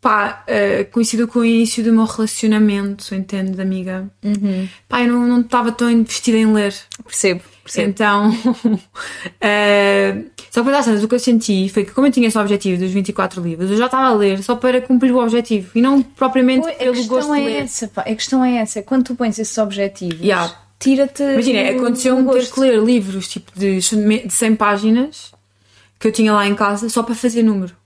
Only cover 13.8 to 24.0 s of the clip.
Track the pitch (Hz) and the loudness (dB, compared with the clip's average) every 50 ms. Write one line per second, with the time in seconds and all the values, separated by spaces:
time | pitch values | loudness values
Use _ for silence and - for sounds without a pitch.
13.8 | 247 254 254 262 269 262 233 208 208 196 190 190 196 - 240 233 247 254 247 254 | 0 0 0 0 2 2 2 2 2 2 0 -2 -2 -4 -4 0 0 0 0 0
14.8 | 254 - 262 247 240 262 247 254 240 233 220 240 233 - 226 208 185 185 - 226 | 0 2 2 2 4 2 2 2 2 2 0 0 0 0 -2 -4 -4 -2 0 0
15.8 | 240 262 277 277 262 - - - 269 262 254 262 247 254 262 254 311 330 - - | 2 4 4 2 0 0 -2 -2 -2 0 2 2 2 4 2 2 0 -2 -6 -4
16.8 | 247 254 247 240 247 220 247 254 277 294 294 285 226 226 220 285 277 247 - - | -2 -2 0 -2 -2 -2 -2 -2 0 0 -2 0 0 -2 -2 -4 -6 -6 -8 -8
17.8 | 233 208 - - - - 220 220 - - 269 262 254 254 247 240 220 214 - 220 | -10 -8 -8 -8 -6 -6 -6 -6 -4 -2 0 0 2 2 0 0 -2 -4 -6 -10
18.8 | 202 - 262 262 247 - 247 - 247 226 208 - 220 - - - 214 202 196 202 | -6 -2 0 0 0 -2 -2 -4 -4 -4 -2 -4 -6 -6 -2 -4 -4 -2 -2 -4
19.8 | 202 196 196 - 185 175 165 160 170 202 190 180 170 170 - - - _ _ _ | -4 -4 -4 -6 -8 -8 -6 -2 0 0 0 0 -2 -4 -8 -14 -20 _ _ _
20.8 | - 262 269 262 277 269 277 - 285 277 269 262 233 262 240 208 196 - - 254 | 0 0 2 2 2 0 0 -4 -2 0 0 2 2 2 0 0 0 0 0 0
21.8 | 247 240 240 - - 262 254 262 262 254 262 254 247 240 - 262 269 262 240 220 | 0 -2 -2 0 0 0 2 2 2 2 2 2 0 -2 -2 0 2 4 4 4
22.8 | 214 226 247 240 196 190 190 190 180 - - - - - _ 180 196 196 190 190 | 4 4 2 2 0 -2 -6 -8 -8 -8 -12 -12 -14 -14 _ -4 -2 0 0 0
23.8 | 180 - 220 214 | -2 0 0 2